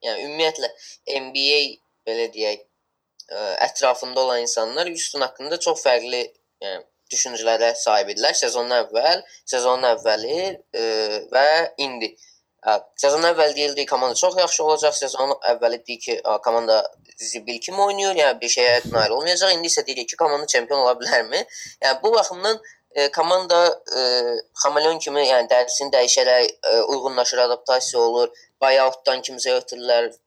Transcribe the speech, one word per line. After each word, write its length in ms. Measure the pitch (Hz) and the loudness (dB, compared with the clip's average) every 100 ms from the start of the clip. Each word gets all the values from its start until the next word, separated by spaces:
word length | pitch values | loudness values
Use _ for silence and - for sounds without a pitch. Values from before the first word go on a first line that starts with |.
yəni, 220 | 120 104 139 | -6 -8 -8
ümumiyyətlə, 460 | 151 160 160 123 - - - - 139 | -2 -2 -2 -8 -8 -20 -20 -8 -8
N 100 | 131 135 | -6 -2
B 100 | 139 147 | 2 2
A, 60 | 143 110 _ _ - | 0 -8 _ _ -8
belə 160 | 113 117 | -4 -4
deyək, 300 | 107 107 107 _ _ _ _ _ _ - | -4 -4 -4 _ _ _ _ _ _ -16
ə, 140 | 101 104 92 127 | -10 -6 -2 -2
ətrafında 560 | - 135 123 127 127 131 | 0 0 0 -4 -2 0
olan 160 | 123 | 0
insanlar 460 | 120 - 110 131 175 | -2 -2 -2 -4 -6
Houston 320 | 165 - 143 | -6 -8 -4
haqqında 400 | 131 - 139 170 | -6 -6 -8 -4
çox 240 | 175 160 139 | -2 0 2
fərqli, 400 | 123 117 123 117 _ _ _ 98 | 0 0 -6 -6 _ _ _ -12
yəni, 160 | 92 - _ _ | -12 -14 _ _
düşüncələrə 640 | - 131 117 113 113 117 | -4 -4 -2 0 2 2
sahib 380 | 117 - 107 98 | 0 0 2 0
idilər. 220 | 104 135 175 | -2 -2 0
Sezondan 460 | 123 120 120 123 | -2 -2 0 0
əvvəl, 380 | 110 110 143 180 - - - | 0 0 2 0 -4 -20 -6
sezonun 380 | 127 123 127 127 113 | -2 2 2 2 2
əvvəli, 460 | 113 107 113 160 190 185 _ - | 0 -2 -2 -4 -4 -8 _ -6
ə, 60 | 113 110 107 107 - | -4 -2 -2 -4 -2
və 120 | 123 143 160 165 - 139 | 2 4 4 0 -4 -8
indi. 260 | 123 110 - - _ _ _ | -6 -10 -10 -20 _ _ _
Ə, 140 | 110 104 - - | 0 0 -2 -2
sezonun 300 | 139 151 170 | 0 2 2
əvvəli 240 | 165 151 139 | 4 2 2
deyildi, 280 | 147 143 139 | -4 -2 -2
komanda 280 | 135 127 117 | 0 0 0
çox 180 | 180 180 | 0 2
yaxşı 260 | 170 - 156 | 0 0 0
olacaq. 320 | 151 151 147 | 2 2 0
Sezonun 400 | 135 131 131 135 - | -6 -4 -2 -2 -2
əvvəli 260 | 120 117 117 - | 0 0 -2 -10
deyir 140 | 120 | -14
ki, 140 | - - | -6 -4
ə, 140 | - 107 - | -2 0 0
komanda 380 | 117 113 110 101 - _ - | 0 2 2 2 -8 _ -14
zibil 400 | - 120 214 240 - | -10 -10 -10 -10 -8
kimi 160 | 190 | 0
oynayır, 380 | 202 202 196 180 | 0 0 -2 2
yəni, 180 | 147 123 | 2 2
bir 100 | 120 | -2
şeyə 220 | - 123 120 - | 2 4 4 2
nail 220 | 117 107 117 | 0 0 0
olmayacaq. 380 | 160 175 190 175 | -2 0 2 0
İndi 140 | 170 | 0
isə 140 | 156 - | -2 -2
deyirik 240 | 127 117 | -6 -8
ki, 80 | - | -2
komanda 240 | 160 143 151 | 0 0 0
çempion 300 | 131 120 143 | -2 0 0
ola 100 | 127 123 | 2 0
bilərmi? 400 | 120 127 110 147 - - - - | 0 0 0 -4 -6 -12 -20 -4
Yəni, 160 | 135 131 | -2 0
bu 100 | 208 | 2
baxımdan, 480 | 226 190 175 196 220 - _ _ | 2 0 -2 -4 -4 -6 _ _
ə, 160 | 143 143 - | -2 -2 0
komanda, 480 | 165 185 185 175 175 - - | 2 2 2 4 4 2 -6
ə, 160 | 127 127 123 120 117 - - | -4 0 0 0 -2 -6 -2
xameleon 400 | 143 147 156 160 | 0 2 2 0
kimi, 240 | 151 143 135 | -2 0 4
yəni, 180 | 131 117 | 4 4
dərisini 400 | 123 123 - 139 139 | 2 2 -2 0 2
dəyişərək, 520 | 123 - 127 123 120 - | 4 4 4 4 2 -2
ə, 180 | - 113 110 | 0 2 2
uyğunlaşır, 520 | 139 131 127 123 123 123 | -2 -2 -2 -2 2 0
adaptasiya 560 | 120 - 127 127 127 117 | 0 0 0 0 2 2
olur, 280 | 120 120 - _ _ | 2 0 -2 _ _
buyoutdan 640 | 135 135 131 131 - 131 127 | 2 4 2 0 -2 -2 -6
kimsə 320 | 127 127 127 | -6 -2 -2
ötürürlər 480 | 123 120 123 120 117 117 | -2 -10 0 2 2 -6